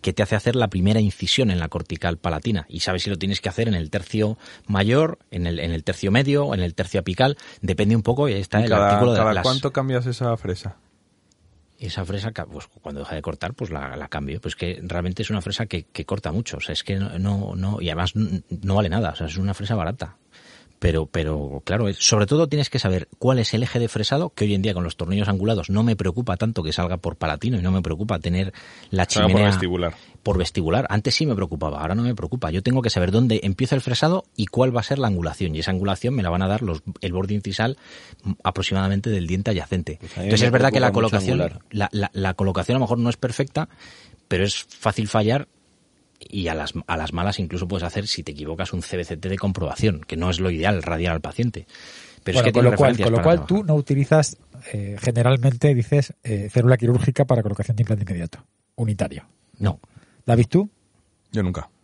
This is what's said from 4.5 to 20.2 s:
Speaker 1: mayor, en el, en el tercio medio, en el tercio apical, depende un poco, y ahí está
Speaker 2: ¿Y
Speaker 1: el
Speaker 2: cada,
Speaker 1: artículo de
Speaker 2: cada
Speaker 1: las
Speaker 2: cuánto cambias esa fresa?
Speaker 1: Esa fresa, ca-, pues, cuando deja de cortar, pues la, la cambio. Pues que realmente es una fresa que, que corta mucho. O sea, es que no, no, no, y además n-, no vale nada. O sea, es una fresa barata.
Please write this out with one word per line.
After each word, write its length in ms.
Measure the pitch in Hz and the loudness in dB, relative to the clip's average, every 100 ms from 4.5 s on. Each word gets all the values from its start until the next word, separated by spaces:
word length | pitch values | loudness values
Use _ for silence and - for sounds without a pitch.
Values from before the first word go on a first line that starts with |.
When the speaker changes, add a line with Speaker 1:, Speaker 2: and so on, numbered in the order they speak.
| - - | -18 -2
Speaker 1:
mayor, 540 | 98 104 131 160 170 _ | 2 4 4 2 -2 _
en 160 | 87 85 | -4 -2
el, 140 | 85 | -2
en 140 | 82 | -2
el 100 | 82 | -2
tercio 260 | 85 90 98 | -4 -2 2
medio, 460 | 113 139 143 143 107 | 2 4 2 0 0
en 60 | |
el 120 | 87 | -2
tercio 260 | 82 92 98 | -2 -2 -2
apical, 360 | 92 90 131 143 - - | -2 2 2 0 -12 -8
depende 340 | 98 90 104 113 | -4 0 4 4
un 60 | |
poco, 260 | 107 123 143 | 2 0 0
y 60 | |
ahí 80 | 98 | 0
está 200 | 95 107 | 0 0
Speaker 2:
¿Y 20 | |
Speaker 1:
el 60 | 117 | 4
Speaker 2:
cada, 180 | 107 101 | 4 4
Speaker 1:
artículo 240 | 104 123 | 6 4
de 80 | 113 | 4
Speaker 2:
cada 140 | 110 98 | 4 2
Speaker 1:
las 80 | |
Speaker 2:
cuánto 280 | 131 131 139 | 2 0 0
cambias 360 | 135 135 127 123 | -2 0 -2 -2
esa 280 | 117 123 117 | -2 -2 -2
fresa? 400 | 98 92 95 - _ _ _ _ _ _ _ _ _ _ | -4 -6 -8 -14 _ _ _ _ _ _ _ _ _ _
Speaker 1:
Esa 260 | 107 101 | -10 -8
fresa, 280 | 90 101 104 | -6 -4 -6
ca-, 160 | 110 85 | -8 -10
pues, 180 | 73 - _ | -12 -16 _
cuando 200 | 78 71 | -12 -10
deja 120 | 71 | -8
de 80 | 80 | -6
cortar, 320 | 80 78 87 | -6 -6 -8
pues 160 | 131 104 | -6 -6
la, 260 | 76 69 65 | -6 -8 -10
la 120 | 71 | -8
cambio. 340 | 78 69 73 | -6 -6 -6
Pues 140 | 90 - | -8 -6
que 240 | 87 90 | -6 -6
realmente 400 | 87 87 87 90 | -6 -4 -4 -4
es 80 | 110 | -4
una 120 | 107 | -4
fresa 260 | 95 - 110 | -4 -6 -4
que, 160 | 87 | -6
que 200 | - - | -8 -12
corta 280 | - 98 80 | -6 -6 -4
mucho. 260 | 80 - 71 | -4 -4 -8
O 40 | |
sea, 120 | - | -8
es 100 | 78 | -8
que 120 | - 98 | -4 -4
no, 240 | 98 85 | -4 -2
no, 340 | 98 98 101 90 | -2 -2 -4 -4
no, 240 | 95 107 | -4 -2
y 100 | 85 | -4
además 240 | 78 92 104 | -2 -2 0
n-, 260 | 107 92 - 85 | -2 -2 -6 -6
no 100 | 95 | 0
vale 160 | 98 98 | 2 2
nada. 220 | 95 92 | 0 -2
O 40 | - | -4
sea, 120 | 80 | -6
es 100 | 85 | -4
una 160 | 98 | -4
fresa 220 | 95 101 110 | -4 -4 -2
barata. 420 | 82 120 - - | -2 -4 -10 -12